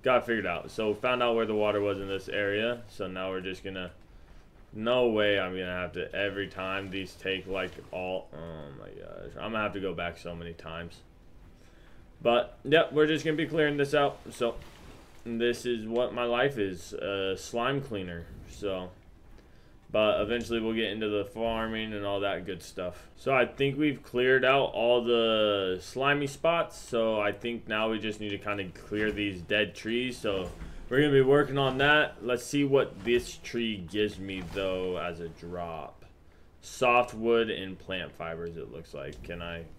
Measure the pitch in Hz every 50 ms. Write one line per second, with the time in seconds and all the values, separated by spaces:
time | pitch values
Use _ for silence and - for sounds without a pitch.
0 | - 127 127 120 113 120 117 110 98 90 87 80 - 82 - - 110 107 104 101
1 | - 123 127 123 123 120 117 113 113 107 107 107 107 104 104 104 101 101 98 98
2 | 98 98 98 95 95 - - 101 104 101 101 104 110 117 120 117 113 - - -
3 | 101 92 92 92 92 95 95 92 92 95 92 92 - 98 95 92 90 87 87 -
4 | - - - - - - - - - - - - - - - 107 110 117 123 127
5 | 123 120 110 107 104 104 101 98 92 92 92 92 92 90 90 90 90 87 90 90
6 | 85 - - 92 101 101 95 101 98 90 - 95 92 95 95 98 98 95 90 98
7 | 95 90 - - - 95 95 95 92 95 95 95 92 90 - - - - - 92
8 | 92 92 92 92 - - - 73 82 82 80 80 76 71 69 60 50 50 50 50
9 | 50 50 50 50 50 - - - 78 107 113 110 107 104 98 101 95 95 87 82
10 | 87 85 85 - - 87 85 85 85 85 85 - - 82 82 85 87 85 - -
11 | - - - - - - - - - - - - - - - - - - - -
12 | - - - - - 117 120 120 - - - - - 135 147 160 160 - 131 147
13 | 151 151 160 151 135 160 156 151 165 139 147 165 151 147 147 143 143 139 151 147
14 | 143 120 - - - - - - 123 117 - - - - - - - - - -
15 | - - - - - 120 117 113 117 120 120 120 - 123 120 113 107 110 113 120
16 | 123 - - 120 120 120 120 120 127 139 139 120 101 98 92 87 - - - -
17 | - 92 98 98 95 95 95 92 - - - 117 117 127 139 139 135 - 113 101
18 | 92 90 87 85 85 - - - - - - - 101 101 95 92 90 90 - -
19 | - - - - - - - - - - - - - - - - - - - 107
20 | 107 107 95 - 107 104 117 120 113 104 117 117 113 113 113 113 110 101 101 110
21 | 110 107 104 104 98 101 - 110 113 113 113 113 113 110 110 110 110 110 107 104
22 | 101 101 101 101 101 101 98 85 90 98 95 85 - - - - 90 90 90 -
23 | - - - - - 131 135 131 - 151 - - 139 139 139 139 151 151 135 -
24 | - - - 123 123 131 131 131 123 127 135 139 135 - - - 113 120 123 123
25 | 117 117 120 117 113 113 110 110 107 107 101 101 95 92 92 90 87 - - 127
26 | 135 139 143 143 147 139 139 - - 165 170 170 160 - - - - - - 117
27 | 113 113 110 107 104 101 98 - - 120 120 113 - - 110 107 110 113 113 110
28 | 104 110 104 - 107 104 101 101 - 104 104 101 98 90 - - - - 104 107
29 | 107 107 101 101 104 101 95 90 85 - 101 107 107 98 82 - - 110 113 120
30 | 127 127 120 - - 113 98 95 92 85 - - - - - - - - 120 135
31 | 147 147 139 135 131 131 139 147 147 135 135 143 139 135 131 131 139 147 147 151
32 | 147 - - - - 120 123 120 - - - 143 143 139 135 139 123 - - 95
33 | 101 117 120 120 120 - - - - - - 120 117 113 107 98 87 80 98 104
34 | 107 104 98 90 95 98 95 95 90 82 80 98 98 95 92 92 92 92 90 85
35 | 80 87 85 80 85 82 80 - - 85 87 87 87 85 82 78 73 - - -
36 | - - - - - - - - - - - - - - - - 127 123 120 123
37 | 120 - - 110 110 117 117 117 113 110 90 - 95 95 92 90 - - 95 90
38 | 85 73 76 - 85 82 82 82 85 85 85 82 67 53 60 78 80 - - 73
39 | 67 71 76 - - - 87 87 85 85 85 85 82 80 -